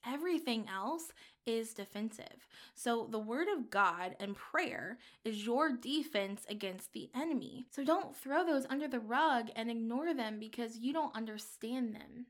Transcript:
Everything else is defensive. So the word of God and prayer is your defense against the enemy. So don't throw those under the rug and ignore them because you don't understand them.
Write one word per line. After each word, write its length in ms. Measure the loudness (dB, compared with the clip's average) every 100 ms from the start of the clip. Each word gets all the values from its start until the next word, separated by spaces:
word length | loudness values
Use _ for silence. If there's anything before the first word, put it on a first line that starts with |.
| -4
Everything 600 | -2 2 2 2 0 0
else 400 | -2 -2 -2 -4 -14 -20 _ -2
is 280 | 0 -2
defensive. 720 | -6 -8 -4 -4 -4 -14 -16 -20 -20 -20
So 340 | -4 0 2 0
the 80 | -2
word 300 | 0 0 2
of 220 | 2 2
God 440 | 6 6 4 -4 -4
and 160 | -6 -6
prayer 640 | -2 0 0 -2 -6 -10 -14 -8
is 220 | -4 -2 2
your 260 | 4 4
defense 720 | 2 0 0 2 0 0 -4 -6
against 440 | -4 -4 -6 -10
the 160 | -10 -6 -4
enemy. 500 | 0 0 -2 -12 -10
So 140 | -2
don't 300 | 4 4 2 -10
throw 280 | 0 2
those 220 | 6 4 4
under 200 | 0 0
the 120 | -2
rug 480 | 0 4 6 4 2 -4
and 140 | -2
ignore 420 | 0 0 0 2
them 260 | 0 0 -4
because 400 | -8 -4 -4 -2
you 140 | 0
don't 220 | 2 0 -2
understand 760 | -4 -6 -10 -8 -4 0 0
them. 320 | -2 -12 -12 -14